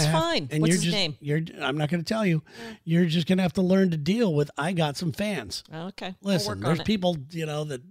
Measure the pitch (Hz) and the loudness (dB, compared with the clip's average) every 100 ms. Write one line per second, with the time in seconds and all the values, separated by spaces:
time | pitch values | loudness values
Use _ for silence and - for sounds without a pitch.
0 | 156 160 165 302 135 151 156 175 165 202 | 4 4 2 0 -2 2 2 2 2 0
1 | 170 139 143 151 165 - 139 147 151 175 | 0 -2 -2 -2 -2 -6 -4 -2 0 -2
2 | 151 220 202 160 - - 226 220 - 165 | -2 0 2 0 -2 -12 -14 -10 0 2
3 | 175 165 156 190 185 202 180 190 190 160 | 4 2 2 2 2 2 2 4 4 2
4 | 143 220 214 147 147 - 151 180 156 - | 0 2 2 2 0 -2 -2 0 0 -2
5 | 180 - 208 175 104 - - 156 180 - | -4 -2 -4 -4 -6 -10 -10 -12 -12 -10
6 | 190 190 196 185 - 98 110 165 - 214 | -12 -8 -2 0 0 -2 -2 0 0 0
7 | 180 165 135 165 156 151 151 131 165 | 0 0 -4 -8 -6 -4 -6 -8 -12